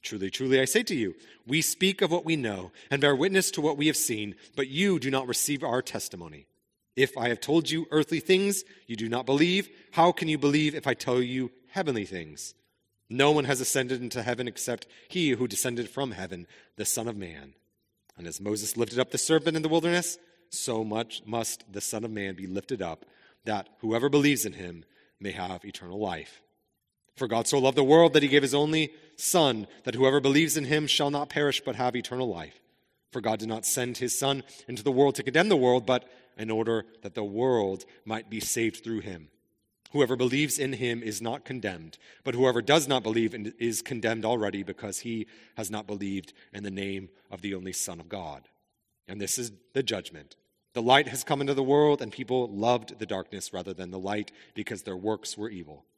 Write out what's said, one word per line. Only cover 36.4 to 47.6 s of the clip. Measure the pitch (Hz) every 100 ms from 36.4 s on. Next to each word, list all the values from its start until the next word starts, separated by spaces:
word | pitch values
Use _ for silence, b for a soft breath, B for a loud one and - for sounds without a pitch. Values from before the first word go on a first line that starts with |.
| 110
order | 110 113 113 107 -
that | 101 117
the |
world | 104 101 131 120 98 95 - b
might | - 113 110
be | 110
saved | - 117 113 107
through | 113 110
him. | 104 90 78 _ _ _ _ _ -
Whoever | 147 131 127
believes | 127 135 151 135
in | 135
him | 123 123 117
is | 113 101
not | 113 139 -
condemned, | 131 107 90 80 - B B 135
but | 120
whoever | 131 120
does | 107 156 135
not | 131
believe | 110 110 110
in, | 117 104 -
is | 117 110
condemned | - 123 110 113 110
already | 120 104 98
because | 95 95 104 95
he | 120 113 98 B B -
has | 104
not | 107 107
believed | 101 98 98 90 b b
in | 101
the | 101
name | 95 98 98 92 b b
of | 92
the | 98
only | 95